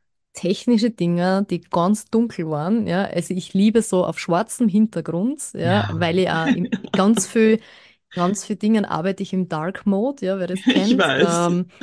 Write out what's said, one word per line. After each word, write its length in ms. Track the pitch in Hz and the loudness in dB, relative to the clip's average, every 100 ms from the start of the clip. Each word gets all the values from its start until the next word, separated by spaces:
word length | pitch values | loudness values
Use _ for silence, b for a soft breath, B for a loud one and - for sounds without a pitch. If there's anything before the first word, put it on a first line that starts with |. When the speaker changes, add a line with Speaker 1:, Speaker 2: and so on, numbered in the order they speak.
| _ _ _ | _ _ _
Speaker 1:
technische 560 | - 175 208 - 233 240 | -6 -4 -2 2 2 2
Dinger, 520 | 226 175 175 180 190 | 0 0 0 2 0
die 160 | 202 175 | -2 -4
ganz 440 | - - 175 208 - | -4 0 2 0 0
dunkel 440 | 226 233 - 160 | 0 0 -4 -4
waren, 360 | 151 160 226 196 | -4 0 -2 0
ja. 160 | 170 196 | -2 -2
Also 280 | - 170 | -4 -4
ich 200 | 180 - | -6 -2
liebe 280 | 190 208 226 | 2 4 4
so 220 | 208 185 170 | 2 0 0
auf 120 | 160 | -4
schwarzem 480 | - 170 220 - 233 | -2 -2 -2 0 2
Hintergrund, 840 | 196 220 175 156 165 220 302 - | 4 2 0 -6 -4 -4 -4 -10
ja, 320 | - 165 196 202 | -4 0 0 0
Speaker 2:
Ja. 60 | |
Speaker 1:
weil 260 | 165 170 175 | -2 0 2
ich 100 | 180 | 0
auch 180 | 160 165 | 0 0
im, 220 | 170 180 220 | 0 -2 -6
Speaker 2:
<laughs> 120 | - | -2
Speaker 1:
ganz 320 | 190 196 226 - | 2 4 2 0
viel, 320 | 233 220 220 B B B B _ | 2 4 2 B B B B _
ganz 300 | - 175 208 - | -2 -2 -2 -6
viel 100 | 202 | -4
Dingen 280 | 214 220 202 | 0 0 0
arbeite 360 | 160 180 190 | -2 -4 -4
ich 80 | 196 | -4
im 140 | 190 180 | -4 -4
Dark 380 | 160 160 196 208 | -4 -6 -4 -2
Mode, 400 | 196 240 277 185 | 0 -2 -4 -4
ja, 120 | 190 | -4
wer 80 | 175 | -4
das 180 | 185 226 | -2 0
Speaker 2:
Ich 220 | - 196 247 | 2 2 2
Speaker 1:
kennt. 20 | |
Speaker 2:
weiß. 520 | 165 135 170 170 175 | 2 2 2 2 2
Speaker 1:
Ähm, 180 | 175 180 B | 0 -2 B